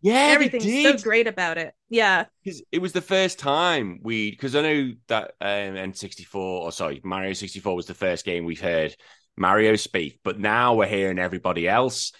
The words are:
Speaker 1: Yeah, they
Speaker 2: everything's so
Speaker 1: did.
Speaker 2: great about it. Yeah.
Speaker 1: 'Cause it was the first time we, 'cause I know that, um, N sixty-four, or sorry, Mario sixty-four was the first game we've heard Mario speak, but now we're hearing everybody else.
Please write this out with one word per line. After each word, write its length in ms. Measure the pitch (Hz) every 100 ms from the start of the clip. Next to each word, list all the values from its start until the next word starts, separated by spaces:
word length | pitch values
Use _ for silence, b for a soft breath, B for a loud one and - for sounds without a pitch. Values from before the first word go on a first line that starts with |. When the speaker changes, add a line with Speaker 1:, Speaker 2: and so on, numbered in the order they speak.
Speaker 1:
Yeah, 340 | 196 254 294 294
they 140 | 269
Speaker 2:
everything's 260 | 240 208 269
so 180 | 294 240
Speaker 1:
did. 60 |
Speaker 2:
great 240 | 220 226 226
about 300 | 190 170 165
it. 160 | 160 - -
Yeah. 360 | 233 208 180 - _ 196
Speaker 1:
'Cause 160 | 151 -
it 80 | 165
was 140 | 180
the 80 | 180
first 380 | 175 190 185 -
time 600 | 139 147 175 151 98 -
we, 320 | 113 110 104 95
'cause 200 | 135 147
I 60 |
know 300 | 156 151 127 117 -
that, 280 | 110 - -
um, 380 | 101 101 98 95
N 160 | 95
sixty-four, 720 | - 95 - 87 98 92 92
or 80 | 82
sorry, 280 | - 80 69
Mario 300 | 92 95 95
sixty-four 420 | 95 98 95 101 87
was 100 | 85
the 60 |
first 320 | 87 95 85 95
game 180 | 87 85
we've 140 | 82
heard 340 | 87 82 76 - b b b -
Mario 400 | 92 104 110 110
speak, 440 | - 92 73 -
but 160 | - 101
now 360 | 104 117 123 110
we're 100 | 98
hearing 320 | 98 95 92
everybody 480 | 90 90 92 85 87
else. 440 | 113 131 - -